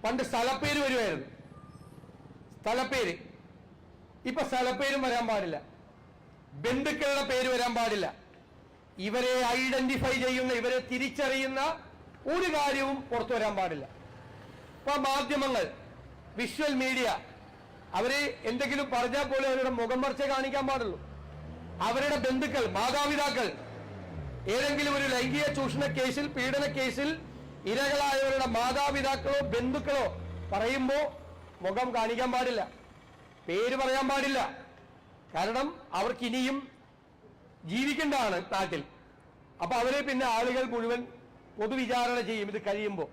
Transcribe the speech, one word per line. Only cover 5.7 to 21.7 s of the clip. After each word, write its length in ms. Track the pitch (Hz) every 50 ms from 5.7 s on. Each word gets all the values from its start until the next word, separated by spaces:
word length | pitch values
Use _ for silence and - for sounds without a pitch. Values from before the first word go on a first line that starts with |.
| - - - - - - - - - - - - - - - - - 139 151
ബന്ധുക്കളുടെ 580 | 233 247 269 285 302 302 302 294 277 277 277 269 202
പേര് 180 | 254 254 254 254 254
വരാൻ 180 | 240 240 247 233
പാടില്ല. 300 | 233 233 226 214 202 180 147 - - - - - - - - - - - - - - - - - - 185
ഇവരെ 260 | 208 208 247 247 254 254 254 247 240 240
ഐഡന്റിഫൈ 560 | 254 262 262 262 262 262 254 269 - - 262 269 262 254
ചെയ്യുന്ന, 280 | 254 254 254 254 254 247 233
ഇവരെ 180 | 226 247 254 254 254 -
തിരിച്ചറിയുന്ന 720 | 254 247 269 269 - - 285 269 269 269 269 269 269 269 277 311 320 - - - - - - - - - - 269 311
ഒരു 140 | 359 370 359 311
കാര്യവും 420 | 302 285 285 269 277 269 269 277 269 - -
പുറത്തു 240 | 240 233 233 - 254
വരാൻ 180 | 226 220 214 202
പാടില്ല. 280 | 196 190 175 160 147 135 - - - - - - - - - - - - - - - - - -
ഇപ്പൊ 160 | - - 269 285 285 262
മാധ്യമങ്ങൾ, 580 | 269 269 285 269 233 294 277 277 269 254 220 175 147 - - - - - - - - - - - - - 202
വിഷ്വൽ 340 | 240 247 - - 302 294 277 254
മീഡിയ, 260 | 262 262 262 254 247 220 170 - - - - - - - - - - - - - - - -
അവര് 240 | 180 214 247 269 285 285 277 - - - 220
എന്തെങ്കിലും 380 | 233 247 277 254 277 277 285 269 254
പറഞ്ഞാൽ 320 | 233 240 240 226 277 285 277
പോലും 180 | 269 269 269 277
അവരുടെ 220 | 262 262 262 262 254 233
മുഖം 200 | 233 220 254 254 262
മറിച്ചേ 220 | 277 262 262 277 277
കാണിക്കാൻ 340 | 277 269 262 269 247 277 269 269
പാടുള്ളൂ. 280 | 269 262 233 208 175 - - - - - - - - - - - - - - -